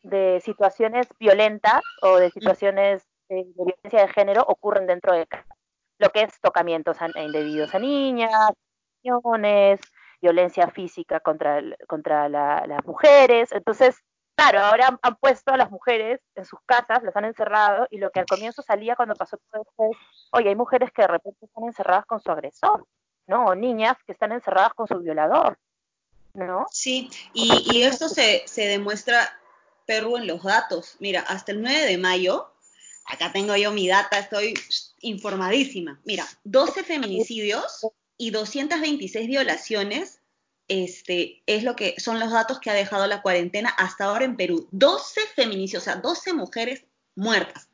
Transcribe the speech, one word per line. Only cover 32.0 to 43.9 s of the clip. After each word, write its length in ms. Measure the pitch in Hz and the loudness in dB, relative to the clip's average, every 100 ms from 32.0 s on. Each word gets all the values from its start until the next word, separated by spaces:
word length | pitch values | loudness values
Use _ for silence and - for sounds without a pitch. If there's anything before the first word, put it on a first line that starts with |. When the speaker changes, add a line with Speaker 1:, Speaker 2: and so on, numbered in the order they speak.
| 185 180 180 285 - _ _ _ - - - | 0 0 0 -2 -8 _ _ _ -20 -20 -18
Speaker 2:
acá 260 | 131 165 | -8 -6
tengo 240 | 190 208 202 | -4 0 0
yo 160 | 208 | 0
mi 160 | 208 180 | -2 2
data, 300 | 190 196 202 | 2 2 -4
estoy 360 | 202 208 214 220 - - - _ | -4 -4 -4 -6 -8 -10 -10 _
informadísima. 960 | 240 196 208 190 185 240 269 196 165 139 | -12 -8 -8 -6 -2 0 -2 -6 -12 -14
Mira, 200 | - 190 - - | -10 -10 -10 -14
doce 400 | 208 247 330 381 | 0 2 2 -4
feminicidios 1040 | - 311 220 185 220 226 208 226 - - 220 _ _ _ | -6 -6 -4 -4 -4 -4 -4 -4 -8 -10 -12 _ _ _
y 140 | 233 | -8
doscientas 520 | 214 214 285 294 330 | -6 -6 -8 -4 -4
veintiséis 440 | 311 294 - 220 226 | -2 -4 -6 -8 -4
violaciones, 920 | 269 233 156 - 214 202 233 381 _ _ _ _ _ _ | -2 -2 -4 -4 -4 -4 -6 -8 _ _ _ _ _ _
este, 720 | 190 180 - - 180 165 - - | -4 -4 -10 -6 -4 -4 -8 -4
es 180 | 214 | -2
lo 100 | 247 | -2
que 240 | 254 202 - | -4 -6 -6
son 220 | - 226 | -6 -4
los 100 | 226 | 0
datos 300 | 226 226 262 | 0 -2 -6
que 100 | 226 | -2
ha 40 | |
dejado 320 | 208 196 202 202 | -2 -2 -2 -2
la 140 | 202 | -2
cuarentena 480 | 202 180 175 208 233 | 0 -2 -2 -4 -4
hasta 340 | - 185 | -2 -4